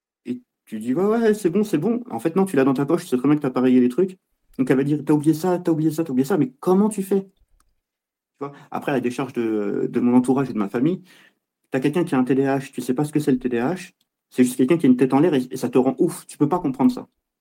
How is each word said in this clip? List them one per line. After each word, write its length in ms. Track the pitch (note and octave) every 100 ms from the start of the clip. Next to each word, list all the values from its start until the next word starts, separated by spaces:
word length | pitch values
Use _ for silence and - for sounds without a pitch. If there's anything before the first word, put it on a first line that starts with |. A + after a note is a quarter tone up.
| _ _ -
Et 160 | - _ _ _
tu 140 | A2
dis, « 140 | A#2 C3
Ouais, 100 | G3+
ouais, 280 | A3+ A3+ G#3+
c'est 160 | F3
bon, 120 | F#3
c'est 140 | G#3 D#3
bon. » 240 | F3+ A#3+ -
En 100 | A2+
fait, 160 | E3 F3
non, 100 | F#3+
tu 100 | C#3
l'as 80 |
dans 100 | C3+
ta 120 | C3 C#3+
poche, 160 | E3
tu 60 | -
sais 80 | B2+
très 100 | C#3
bien 100 | D3+
que 40 |
t'as 100 | C#3
pas 100 | B2+
rayé 180 | B2+ B2+
les 100 | B2
trucs. 280 | B2 F#3+ - _ _ _ -
Donc, 140 | C3
elle 60 | C3
va 60 |
dire, « 200 | D3 D3 C#3+
T'as 80 |
oublié 200 | D3+ D3
ça, 260 | D#3 F#3 F3
t'as 120 | F3
oublié 200 | D#3 D#3
ça, 120 | D3+
t'as 80 | E3
oublié 140 | B2+ C3+
ça, 120 | F#3
mais 140 | C3 -
comment 300 | - F#3+ G#3+
tu 140 | G#3+
fais ? » 180 | F#3+ G3 F#3+ _ _ _ _ _ _ _ _ _ _ -
Tu 20 |
vois ? 120 | C#3 C#3+ -
Après, 200 | - -
la 80 | C#3
décharge 340 | A#2 B2 C3
de, 540 | B2 A2+ G#2+ G2+ F#2+ G2
de 100 | A#2
mon 160 | A#2+ B2
entourage 320 | B2 C3 C3+
et 40 |
de 40 | G#2+
ma 100 | G2
famille, 340 | A#2+ D3 F#3 - - _ _ _ _ _
t'as 80 | C3
quelqu'un 240 | D3 F3
qui 120 | E3+ C3
a 20 |
un 80 | B2+
T 100 | C3+
D 100 | C#3
A 120 | C#3
H, 160 | C#3
tu 80 | -
sais 120 | B2
pas 120 | B2+ D3+
ce 80 |
que 60 | D3+
c'est 100 | D3
le 80 | B2+
T 80 | B2+
D 120 | A#2+
A 140 | B2+
H, 200 | F#3 - _ _ _ _
c'est 140 | -
juste 140 | B2 -
quelqu'un 200 | C3 E3+
qui 80 | C#3+
a 40 |
une 80 | B2+
tête 160 | C3+
en 80 | C3+
l'air 120 | F3
et, 140 | D3 B2+
et 40 | B2
ça 140 | A#2+
te 80 | C3
rend 180 | B2+ B2+
ouf. 260 | E3+ - -
Tu 100 | -
peux 120 | D3
pas 100 | F3
comprendre 320 | D3+ B2+ B2+
ça. 160 | B2 - _ _ _